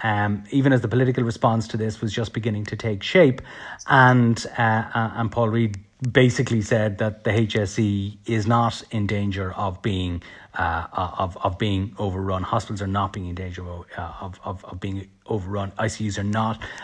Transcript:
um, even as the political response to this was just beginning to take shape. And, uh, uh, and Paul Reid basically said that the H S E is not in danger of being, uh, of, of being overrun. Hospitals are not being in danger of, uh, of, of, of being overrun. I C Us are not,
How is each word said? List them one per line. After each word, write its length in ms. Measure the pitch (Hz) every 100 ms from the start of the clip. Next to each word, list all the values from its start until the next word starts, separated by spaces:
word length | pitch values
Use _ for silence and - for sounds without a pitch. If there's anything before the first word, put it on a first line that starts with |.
um, 400 | 113 104 104 101 -
even 220 | 139 139
as 80 | 127
the 80 | 104
political 380 | 123 131 127 117
response 420 | 113 127 113 110
to 80 | 110
this 240 | 110 104
was 140 | 113
just 180 | 110 110
beginning 320 | 117 110 104
to 100 | 104
take 300 | 107 113 98
shape. 380 | - 185 147 127 - - - - -
And, 580 | 135 127 127 117 113 - -
uh, 40 |
uh, 500 | 113 110 110 117 110 117
and 140 | 101
Paul 200 | 117 113
Reid 280 | 117 117 98 - - 127
basically 520 | 131 127 - 127 117
said 380 | 101 113 107 101
that 260 | 110 - 117
the 60 |
H 260 | 107 107 113
S 200 | 98 -
E 400 | 104 101 101 104 -
is 220 | 110 104
not 340 | 117 117 - -
in 160 | 113 101
danger 440 | 104 101 95 92
of 300 | 90 85 90
being, 420 | 113 95 90 85 - - -
uh, 340 | - 85 82 85
of, 440 | - 87 - 95 -
of 140 | 95 87
being 360 | 107 95 101 -
overrun. 460 | 92 92 95 92
Hospitals 380 | 90 113 - 101
are 60 | 95
not 240 | 98 98
being 160 | 110 90
in 80 | 87
danger 340 | 92 90 87
of, 160 | 87 - -
uh, 160 | 85 -
of, 180 | 87 90 -
of, 180 | 95
of 160 | - 90
being 300 | 98 98 95 _ -
overrun. 480 | 110 92 101 98 -
I 100 | 110
C 200 | - 107
Us 100 | 98
are 60 |
not, 380 | 101 110 113 110 - -